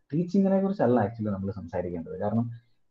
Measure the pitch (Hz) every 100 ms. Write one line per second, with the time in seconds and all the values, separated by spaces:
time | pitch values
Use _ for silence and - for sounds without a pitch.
0 | _ 151 175 196 190 190 190 196 123 123
1 | 101 113 107 98 98 95 82 92 90 87
2 | 80 90 101 110 120 117 - _ _